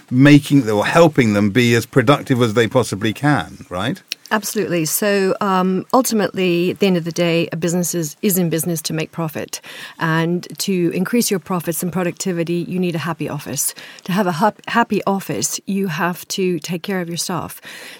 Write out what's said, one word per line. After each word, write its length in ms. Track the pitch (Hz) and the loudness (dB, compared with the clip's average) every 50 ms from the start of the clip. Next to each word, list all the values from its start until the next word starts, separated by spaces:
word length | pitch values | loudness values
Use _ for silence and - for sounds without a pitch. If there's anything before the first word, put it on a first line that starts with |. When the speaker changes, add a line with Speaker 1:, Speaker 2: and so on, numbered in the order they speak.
| - - | -8 -2
Speaker 1:
making 560 | 127 127 135 143 147 143 147 - 143 139 123 107 | 4 6 8 10 10 8 8 6 2 2 4 4
them 100 | 110 104 | 2 2
or 80 | 101 | 2
helping 480 | - 151 170 170 165 151 - 127 110 104 | 4 6 6 6 6 6 4 2 4 4
them 160 | 104 104 104 | 4 2 2
be 240 | 95 127 123 120 120 | 4 4 4 4 4
as 140 | 117 110 - | 2 2 2
productive 520 | - 139 120 107 147 131 - - 135 117 | 2 2 4 4 4 2 2 0 0 2
as 140 | 123 117 104 | 2 2 4
they 140 | 117 117 107 | 2 2 2
possibly 460 | - 131 113 - - 95 104 110 104 | 2 2 0 0 -2 -4 -2 -2 -2
can, 520 | - - 147 147 120 82 80 - - - - | 0 0 0 2 0 -2 -4 -10 -16 -14 -10
right? 320 | 90 90 98 120 175 - - - - - - - | -6 -4 -4 -4 -4 -6 -10 -14 -16 -14 -8 -4
Speaker 2:
Absolutely. 540 | - 220 214 - - 220 190 - 170 175 156 | -4 -4 -4 -4 -4 -4 -2 -2 -2 -2 -2
So, 500 | 156 - - 220 208 202 202 196 190 - - | -2 -2 -2 0 0 0 2 0 0 0 0
um, 460 | 208 202 190 185 180 190 185 185 - - | 0 0 0 2 2 0 0 -2 -2 0
ultimately, 760 | - 247 254 - 233 214 196 - - - 185 185 170 175 175 180 | 2 2 2 2 0 0 0 0 -2 -2 0 0 2 2 0 0
at 80 | 127 - | 0 0
the 80 | - | 2
end 120 | 196 185 175 | 2 2 2
of 60 | 165 | 0
the 80 | 170 | -2
day, 380 | 160 - 175 170 165 165 170 - | -2 -2 0 2 2 0 0 -2
a 60 | - 165 | -2 -2
business 380 | 160 175 165 180 175 - - | -2 0 0 0 -2 -2 -2
is, 200 | 175 165 147 - _ | -4 -4 -6 -6 _
is 160 | - - 180 180 | -2 0 2 2
in 140 | 180 165 | 2 0
business 280 | 156 165 151 180 170 160 - | 0 -2 -2 -2 -4 -4 -4
to 100 | - 165 | -6 -4
make 180 | 156 160 - | -6 -6 -6
profit. 480 | - - 165 156 - - 95 - - - - - - - - - - - | -6 -6 -6 -6 -6 -8 -10 -10 -10 -14 -14 -14 -16 -16 -16 -16 -8 -4
And 500 | - 165 160 160 165 165 175 175 - - - - | -2 0 2 2 2 2 0 -2 -4 -6 -10 -8
to 320 | - - 196 180 175 165 - | -4 -2 0 2 2 0 0
increase 380 | 190 185 - - 240 220 - | 0 -2 0 2 0 2 2
your 80 | 208 185 | 0 -4
profits 420 | - - 190 175 160 - 165 - | -4 -4 -4 -4 -4 -4 -4 -4
and 100 | - 180 | -4 -4
productivity, 680 | 160 190 185 175 170 - - 190 180 170 170 165 175 175 170 - | -2 -2 -2 -2 -4 -4 -4 -4 -2 -2 -2 -2 -2 -4 -4 -4
you 100 | 180 180 | -2 -2
need 140 | 185 180 160 | -2 -2 -2
a 60 | 165 | -2
happy 280 | 135 170 160 - 156 139 | -4 -6 -6 -6 -6 -6
office. 460 | - 147 - - - 147 - - - - - - - - - | -6 -8 -8 -8 -6 -4 -4 -6 -6 -10 -16 -20 -20 -12 -6
To 80 | - | -2
have 160 | 180 196 214 180 | 0 0 0 0
a 60 | 180 | 0
hap-, 280 | 147 208 214 - - - - | 2 2 0 0 -2 -6 -2
happy 360 | - 233 233 - 214 190 - | 0 0 0 2 0 -2 0
office, 540 | - 196 190 - - 151 98 - - - - - | 0 -2 -2 -2 -4 -6 -4 -4 -4 -6 -6 -6
you 220 | - 196 196 190 196 | -4 -4 -2 -2 -2
have 400 | 151 147 190 170 180 - - - | -2 -2 -2 -2 -4 -4 -8 -8
to 320 | - - 190 185 180 160 | -4 -2 -2 0 -2 -2
take 240 | - - 175 175 - | -4 -6 -8 -6 -6
care 180 | - 202 185 | -6 -4 -4
of 60 | 180 165 | -4 -6
your 100 | 170 160 | -6 -6
staff. 420 | - - 185 160 - - - - - - - - - - - - | -6 -6 -4 -6 -6 -8 -10 -14 -18 -18 -18 -16 -18 -18 -18 -14